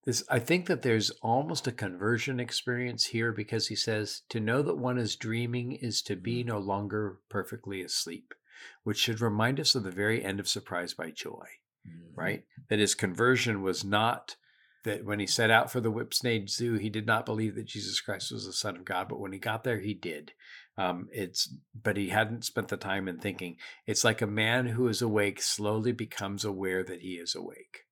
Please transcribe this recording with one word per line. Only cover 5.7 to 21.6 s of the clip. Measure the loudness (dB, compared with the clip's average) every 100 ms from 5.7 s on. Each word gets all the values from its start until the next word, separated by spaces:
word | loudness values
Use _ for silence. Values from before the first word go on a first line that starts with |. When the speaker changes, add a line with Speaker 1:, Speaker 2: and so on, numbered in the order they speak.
Speaker 1:
is | -4 -2 -2
to | -2 -4
be | -2 -2
Speaker 2:
Mm-hmm. | 0
Speaker 1:
no | -2
longer | 0 0 0 -2 -2 -6 _
perfectly | -4 -4 -8 -6 -6
asleep," | -2 -2 -2 -8 _ -20 _ -20 -20 -8
which | -2 0
should | 2 2
remind | 2 4 4 4
us | 4
of | 2
the | 0
very | 0 2 2
end | 0 -2
of | -2
Surprised | -4 -2 -4 -4 -6
by | -8
Joy, | -8 -10 -10 -16 -20 _ _ -18
Speaker 2:
Mm-hmm. | -18 -14 -4
Speaker 1:
right? | -2 -2 -8 -20 0
That | 4
his | 4
conversion | 4 0 4 4 6 4 2
was | 0 0
not | 2 4 4 0 -6 -18 _ _ _ _
that | -4 -4
when | -2 -2
he | 0
set | 4 8
out | 8 6
for | 0
the | 0
Whipsnade | -2 -2 0 2 0 0
Zoo, | -2 0 0
he | 0
did | -2
not | 2 2 2
believe | -2 -2 -2
that | -8
Jesus | -8 -4 -4
Christ | -4 -6 -6
was | -8 -6
the |
Son | -4 -4 -6
of | -4
God, | -2 -2
but | -6
when | -6
he | -6
got | -4 -2
there, | -2 -2
he | -2
did. | -4 -6 -8 -12 -20 -20 -20 -14 -2
Um, | 0 0 -4
it's, | -6 -4 -2 -4 -6